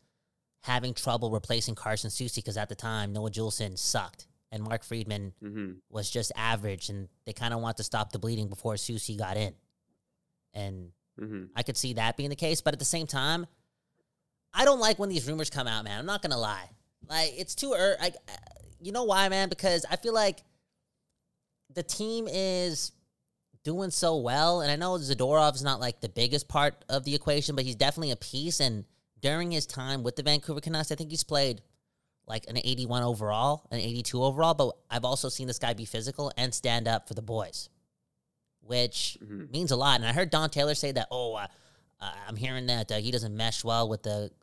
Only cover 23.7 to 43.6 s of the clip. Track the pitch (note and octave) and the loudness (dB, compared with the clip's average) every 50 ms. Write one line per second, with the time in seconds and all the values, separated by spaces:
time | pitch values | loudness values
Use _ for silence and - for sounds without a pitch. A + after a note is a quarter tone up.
23.7 | E3 F#3+ G3 F3+ - - F3+ E3 E3 D3 A#2+ A#2+ C3 D3 D#3+ E3+ F3 F3 D3 C#3+ | -2 -2 -2 -2 0 2 2 4 4 2 2 2 4 6 6 6 6 4 2 2
24.7 | D3 D#3 F3 F#3 F#3 F3 C#3+ C3+ C3+ - B2+ C3+ D3+ D#3 D3+ D3+ C3+ C3 C#3 C#3 | 0 2 2 0 0 0 0 0 0 2 4 6 8 8 8 8 6 4 0 0
25.7 | C3 G#2 B2 B2 - - - G#2 - A#2 A#2+ A#2+ C#3+ D3 - - - D3 D3 D3 | 0 0 0 -4 -4 -4 -6 -4 0 2 2 4 4 0 0 0 2 4 4 2
26.7 | - - - - C3+ C#3 B2+ C#3+ C#3+ - - D#3 C#3+ D3 C#3 - C#3+ C3+ B2+ B2+ | 2 -2 -6 -2 -2 -2 0 0 -2 0 2 2 2 2 2 0 0 0 -2 0
27.7 | A#2 G2+ C3+ C#3+ - E3 D#3+ C#3 A#2+ - - - - C3+ D3+ E3+ D#3 - C#3 B2 | 2 2 2 2 2 0 -2 -2 -4 -4 -6 -8 -6 -4 -2 0 0 2 2 2
28.7 | A2 G#2 - - _ _ _ _ _ - - C#3 D3+ E3 F3 F3 E3+ D3+ - - | 2 0 -6 -8 _ _ _ _ _ -2 0 0 0 0 0 0 0 -2 -2 -4
29.7 | - C3 B2+ C3 C#3 C3 A#2 B2 - - C3+ D3 D3 D3+ - - D3 D3 - D#3+ | -6 -8 -4 -4 -2 -2 -2 -2 -2 0 2 2 2 2 2 -2 -4 -4 -2 -2
30.7 | E3 D#3 D3+ - D3+ D3 D#3+ D3+ E3 D3 - - D#3 C#3+ C#3 C3 A2+ - - _ | -2 -2 -2 -2 -2 -4 -4 -4 -2 -2 0 2 4 4 4 4 0 -4 -8 _
31.7 | _ _ _ _ _ _ _ _ _ _ _ - A2+ A2 - - A#2 B2 - B2 | _ _ _ _ _ _ _ _ _ _ _ -8 -8 -8 -8 -6 -6 -2 0 0
32.7 | C3 B2 B2+ A#2 A#2+ B2 B2 A#2+ A#2 G#2 G#2+ G#2 G#2 A2 B2+ C#3+ D3+ D#3 - - | 0 0 0 0 0 2 2 2 0 0 0 0 2 4 4 4 2 0 -2 -6
33.7 | A#2 A#2+ G2 A2+ A2+ A#2+ A2 - - B2 C3 C#3 C3 D3+ D#3+ E3 D#3+ D3 C3+ A#2 | -4 -4 -2 -2 -2 -4 -4 -2 0 2 2 2 4 4 4 4 6 6 4 2
34.7 | - - _ - A#2 A#2+ A#2 B2 C#3 - - - - - C3 B2+ A#2+ - B2+ A#2+ | 2 -4 _ -4 -4 0 0 0 0 0 -2 -4 -4 -4 -4 -4 -4 -2 0 -2
35.7 | A#2 G2+ A#2 - - A2+ A2 C3+ - - C#3+ C3+ - A#2+ B2+ B2+ - - - B2 | -2 -2 -4 -6 -6 -6 -4 -4 -4 -4 -4 -4 -2 -2 -2 -2 -2 0 0 2
36.7 | A#2 A#2 A2+ A#2 A2+ G#2+ - - G#2 A2 A2 A2 A2+ A2 G2 E2 - - - - | 2 2 2 2 2 0 0 -4 -8 -6 -6 -4 -2 -4 -4 -4 -6 -10 -10 -12
37.7 | _ _ _ _ _ _ _ _ _ _ _ _ _ _ _ _ _ _ - A2 | _ _ _ _ _ _ _ _ _ _ _ _ _ _ _ _ _ _ -8 -2
38.7 | B2 B2 B2 A2+ - - - - - - - G#2 G#2 G2 D#2+ - B2 E3 F3+ C3+ | 2 2 2 2 0 -2 -2 -2 -4 -6 -12 -10 -10 -10 -8 -6 -4 -2 0 2
39.7 | C3 A#2+ C3+ C#3+ B2+ A#2+ A#2 A#2 B2 F3 F#3+ D#3 E3+ D#3 D#3 D3 - D3 C#3+ D3+ | 2 4 6 6 6 6 4 2 2 2 2 2 2 2 2 2 2 2 2 2
40.7 | D3 - D3+ C#3 C3 A#2+ G#2+ - B2+ B2 B2 A2+ A2 G#2 G2+ - - - _ - | 2 0 0 0 0 0 -2 -2 -2 -2 -2 -2 -2 -4 -6 -8 -12 -16 _ -20
41.7 | _ _ _ _ _ - G#2 F#2+ D2 G2+ G2+ G#2 A2+ G#2 A#2+ C3 C3 B2+ B2+ B2 | _ _ _ _ _ -12 -12 -10 -10 -10 -10 -8 -6 -4 -2 -2 -2 -2 0 0
42.7 | A#2+ A#2 A2 - A2 G#2+ G#2+ B2 B2 A#2 A2+ G#2+ G#2 A2 A2+ A2+ - - | 0 0 0 -2 -2 -2 -2 0 -2 -2 -2 -2 -2 0 0 0 0 0